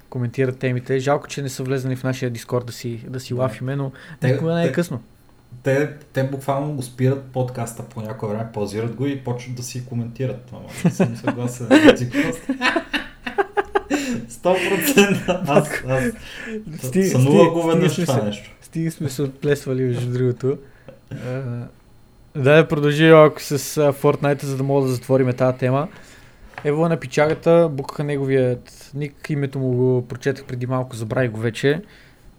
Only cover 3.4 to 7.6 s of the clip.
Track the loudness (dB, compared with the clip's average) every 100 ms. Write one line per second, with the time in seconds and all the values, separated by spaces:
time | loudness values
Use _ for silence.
3.4 | -2 -2 -6 -4 -6 -10 -18 -2 0 2
4.4 | 0 0 0 0 -2 -6 -12 _ _ _
5.4 | _ -8 0 0 0 -6 -8 -4 -4 -4
6.4 | -4 -4 -4 -6 -8 -2 0 0 -4 -6
7.4 | -4 -4